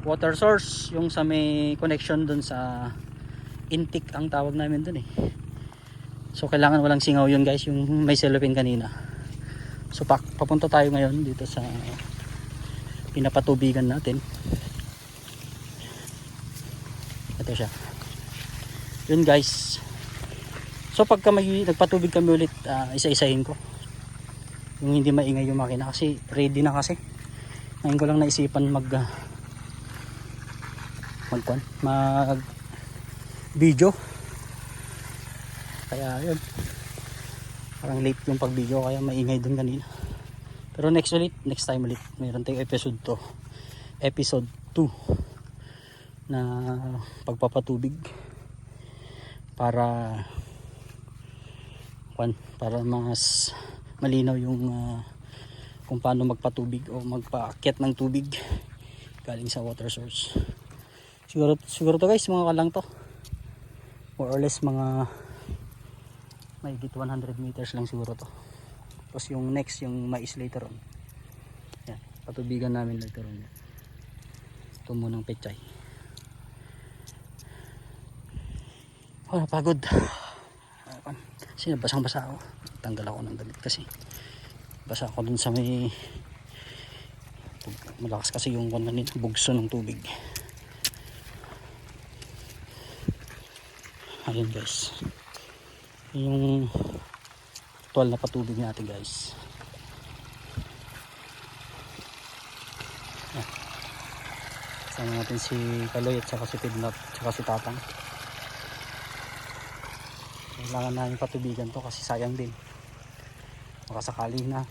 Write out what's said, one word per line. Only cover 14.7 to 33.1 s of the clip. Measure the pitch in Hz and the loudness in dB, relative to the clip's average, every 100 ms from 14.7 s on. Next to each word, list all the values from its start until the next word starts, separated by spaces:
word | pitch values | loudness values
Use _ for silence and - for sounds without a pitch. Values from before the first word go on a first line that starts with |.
| - - - - - - - - - - - - - - - - - - - - - - - - - - - | -8 -8 -10 -16 -16 -16 -14 -12 -12 -12 -12 -12 -12 -12 -12 -14 -12 -12 -10 -10 -10 -10 -10 -10 -10 -8 -4
Ito | 120 | -2
siya. | 117 107 - - - - - - - - - - - - - - | -2 -4 -6 -10 -10 -10 -10 -10 -10 -10 -10 -10 -10 -10 -10 4
Yun, | 156 156 | 6 10
guys. | 143 139 - - - - - - - - - - - - - - | 10 8 0 -2 -4 -6 -10 -10 -8 -10 -10 -10 -10 -10 -10 -8
So, | - | 6
pagka | 214 208 208 | 8 10 10
may | 202 190 190 185 | 8 6 4 4
nagpatubig | 160 180 190 175 | 6 8 8 6
kami | 175 170 160 | 8 8 8
ulit, | 160 - - | 8 2 -2
ah, | 135 127 | 0 0
isa-isahin | 135 156 139 139 131 | 2 4 6 6 6
ko. | 131 151 - - - - - - - - - - - - | 2 -4 -8 -10 -12 -12 -12 -12 -12 -12 -12 -12 -12 -2
Yung | 143 143 | 6 8
hindi | 139 | 8
maingay | 143 139 135 135 | 8 6 4 4
yung | 135 | 4
makina | 127 127 131 | 2 0 -2
kasi | - 156 143 - | 2 2 2 -2
ready | 143 139 139 | 4 6 8
na | 143 | 6
kasi. | 139 135 175 - - - - - - - - | 6 2 0 -4 -12 -12 -12 -12 -12 -12 -2
Ngayon | 147 143 | 2 6
ko | 147 | 6
lang | 156 | 8
naisipan | 147 - 143 - 143 | 6 6 4 4 4
mag, | 139 131 | 4 4
ah, | 131 120 - - - - - - - - - - - - - - - - - - - - - - | 2 2 -4 -10 -10 -12 -12 -12 -12 -12 -10 -12 -12 -12 -12 -12 -10 -10 -10 -10 -10 -10 -10 -4
mag-, | 123 117 127 - - 135 | -2 0 0 -2 -2 4
mag | 135 135 135 135 131 131 - - - - - - | 6 6 6 6 4 0 -10 -12 -12 -12 -12 -12